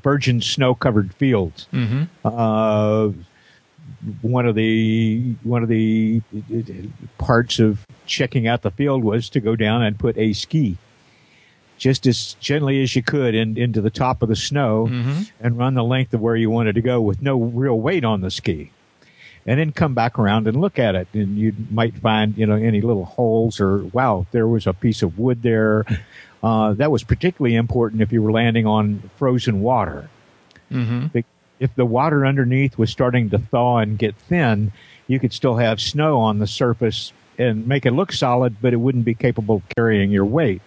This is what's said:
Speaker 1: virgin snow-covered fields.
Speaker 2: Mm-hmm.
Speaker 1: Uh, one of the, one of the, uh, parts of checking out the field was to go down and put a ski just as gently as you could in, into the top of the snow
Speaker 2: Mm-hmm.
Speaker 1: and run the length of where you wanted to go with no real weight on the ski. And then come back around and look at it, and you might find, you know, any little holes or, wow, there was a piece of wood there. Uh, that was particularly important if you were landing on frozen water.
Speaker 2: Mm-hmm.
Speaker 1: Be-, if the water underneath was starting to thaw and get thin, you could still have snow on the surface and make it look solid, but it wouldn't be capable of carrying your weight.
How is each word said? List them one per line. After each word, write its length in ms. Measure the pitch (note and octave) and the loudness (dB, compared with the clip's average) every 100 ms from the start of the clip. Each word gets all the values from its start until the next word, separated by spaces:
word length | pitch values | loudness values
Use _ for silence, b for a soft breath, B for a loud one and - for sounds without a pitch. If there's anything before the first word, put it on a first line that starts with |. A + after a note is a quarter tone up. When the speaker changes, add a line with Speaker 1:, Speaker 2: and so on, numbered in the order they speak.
Speaker 1:
virgin 380 | C#3 C#3+ C3 A#2+ | 2 2 2 0
snow-covered 720 | - - C3 A#2+ C#3 G#2+ F#2+ | -2 0 0 2 2 2 0
fields. 540 | - C3+ A2+ F2 - - | -2 2 2 0 -6 -6
Speaker 2:
Mm-hmm. 320 | B2+ A#2 B2+ E3+ _ | -4 -2 -2 -4 _
Speaker 1:
Uh, 840 | - A#2 A2+ G#2+ A2 G#2+ G#2+ G#2+ G#2+ E2+ F2 b b b _ _ - - A2 G#2 | -6 0 0 2 2 2 2 2 0 -4 -14 b b b _ _ -20 -14 -12 -6
one 240 | A2+ B2 A#2+ | -2 0 0
of 100 | G#2+ | 2
the, 760 | A2+ A2 A2 A2 A2+ A2 B2 A2+ | 2 2 2 2 0 0 -2 -6
one 180 | A2+ A#2+ | -4 -2
of 60 | A#2 | 0
the, 540 | A2+ A2 A2 A2 A2+ G#2+ | 0 2 2 0 -2 -4
uh, 280 | G#2 G#2 A2+ A#2 F#2 G2+ - - - | -12 -8 -8 -8 -12 -14 -16 -20 -8
parts 420 | - A#2 A#2+ - | 2 2 2 2
of 260 | A2 G#2 - - - | 2 2 -8 -20 -10
checking 420 | - C3 C3+ A2+ | -4 -2 0 0
out 140 | A#2+ | 0
the 80 | G#2 | -2
field 320 | - C#3+ C3+ | -2 -2 0
was 240 | A2 A2+ A2+ | 0 -2 -4
to 100 | B2 | -6
go 160 | G#2+ | -4
down 280 | A2+ G#2+ A#2 | 0 0 2
and 120 | G#2+ G#2 | 0 0
put 200 | A#2+ A2 | -2 0
a 140 | A2 | 0
ski 440 | G#2 - D#3+ B2 F2+ _ _ b b b b b b _ _ | -2 -4 -2 -2 -4 _ _ b b b b b b _ _
just 280 | C3 C3+ C3 | 0 2 2
as 300 | A2+ - - | 0 -4 -12
gently 420 | - D3 C#3+ C#3 | -4 -2 0 0
as 140 | C3+ C3 | 0 0
you 60 | |
could 320 | A#2 D3 B2+ | 0 0 0
in, 240 | A2 A2 A2 | 0 -2 -2
into 240 | A#2+ A2 | -2 0
the 80 | G#2 | -2
top 320 | - B2+ C3 | 0 -2 0
of 80 | A2 | -2
the 60 | A2 | -2
snow 520 | - C#3+ B2+ A2 A2+ | -2 -2 0 0 0
Speaker 2:
Mm-hmm. 320 | B2 A#2+ D3 G#3+ _ | -2 -2 -4 -6 _
Speaker 1:
and 180 | A#2 A#2 | -4 0
run 160 | B2 | 0
the 100 | B2+ | 0
length 300 | A#2 C3 B2 | 0 0 0
of 80 | A#2+ | -2
where 120 | A2+ A2+ | 0 2
you 120 | A2 | 2
wanted 260 | A#2 A2 G#2 | 2 2 0
to 40 | |
go 220 | A#2+ B2 | 0 0
with 180 | G#2+ F#2 | 0 0
no 160 | C#3 C3+ | 0 0
real 400 | A#2 A#2 C3+ A2+ | 0 -2 0 0
weight 240 | B2 F#3 | 0 0
on 200 | A#2 G#2 | 0 0
the 80 | F#2 | -2
ski. 400 | - - D#2+ C#2+ _ _ _ B B B B | -4 -4 -4 -8 _ _ _ B B B B
And 160 | - C3 | -2 0
then 120 | D#3+ | 0
come 200 | - D#3 | 0 0
back 260 | B2 A#2 - | 2 0 2
around 300 | G#2 G#2+ A2 | 2 2 2
and 100 | B2 | 0
look 200 | F#3+ - | 0 0
at 160 | A#2 | 0
it, 120 | F#2 F2+ | 0 -2
and 240 | G#2+ G2 G2+ | -4 -2 0
you 140 | A2 G#2+ A2 | -2 -2 -2
might 280 | G#2+ A#2 - | 0 0 0
find, 380 | A#2 A2 G#2+ G#2 | 0 2 0 0
you 80 | A2 | 2
know, 100 | G#2+ | 2
any 240 | A2+ G#2 | 2 2
little 240 | A2+ G#2 | 2 -2
holes 560 | F2+ - A#2+ A2+ A2+ - | -2 -2 2 2 0 0
or, 240 | G2 G2 | 0 0
wow, 420 | F#2+ A#2+ C3 G2 F2 | -2 0 0 0 -2
there 160 | A#2+ A2+ | 0 2
was 180 | A2+ F#2+ | 2 0
a 60 | |
piece 300 | F2 A#2+ G#2+ | 0 -2 0
of 160 | F#2+ E2+ | -2 0
wood 240 | B2 B2 | -2 0
there. 420 | A#2 A2 A2 G#2+ G#2+ G#2 B B B B | 0 2 2 2 0 -4 B B B B
Uh, 300 | A2 A2 A2 | 0 2 0
that 160 | G#2 D3 | 2 0
was 120 | A#2 | 0
particularly 540 | - - F3+ - B2+ A2+ | -2 0 0 0 0 2
important 460 | A#2 B2+ A#2 A2 | 0 0 0 0
if 100 | G#2+ | 0
you 100 | A#2 | 2
were 80 | G#2+ | 2
landing 340 | A2 A#2 A2+ A2 | 2 2 2 2
on 360 | G#2+ G#2 G#2 - - | 2 0 -2 -8 -2
frozen 440 | C3+ B2+ B2 G2+ | 0 0 0 0
water. 460 | A2 B2 F2+ C#2+ - _ _ _ _ - _ | 0 0 -2 -6 -16 _ _ _ _ -20 _
Speaker 2:
Mm-hmm. 360 | B2+ A2+ A#2+ D3 | -4 -2 -2 -2
Speaker 1:
Be-, 180 | B2 - _ _ _ | -4 -6 _ _ _
if 160 | B2+ | -4
the 120 | - B2 | 0 0
water 400 | A#2+ D#3 D3 C3+ | 2 2 2 2
underneath 520 | C#3 B2 C3 C3+ - | 2 2 2 0 0
was 120 | A2+ | -2
starting 400 | - B2+ B2 A2 | 0 0 2 0
to 80 | G2 | -2
thaw 400 | - A#2+ B2 A#2 | 0 0 2 2
and 200 | G#2+ G#2 | 0 -2
get 160 | A2 G2+ | -4 -4
thin, 560 | - F3 C3 G#2 G#2 B B B - | -2 0 2 2 -2 B B B -4
you 100 | C3 | -2
could 140 | B2+ | -2
still 240 | - C3+ A#2 | 0 0 2
have 240 | A#2 A2 | 0 0
snow 400 | - D3 D#3 C#3 | -4 0 2 2
on 180 | A2 G#2 | 2 0
the 80 | G#2+ | -4
surface 640 | - B2 A2+ A2+ A2 - _ _ - | 0 -2 0 -2 -4 -12 _ _ -2
and 280 | B2 A2 A#2 | -2 -2 -2
make 200 | C#3 B2 | 0 2
it 60 | |
look 200 | B2+ G3 | 0 -2
solid, 440 | - C3+ B2 B2 G#2 | -2 0 2 0 0
but 120 | B2 | 0
it 40 | A#2+ | 2
wouldn't 280 | B2+ B2+ | 0 0
be 100 | A#2 | -2
capable 420 | A2+ B2+ A#2 G#2+ G#2+ | 0 -2 -2 0 -2
of 60 | - - | -2 -2
carrying 340 | A2+ G#2 G2 | 2 2 2
your 140 | G2+ | 2
weight. 380 | G2+ C#3+ D3 F#2 | 2 2 0 -2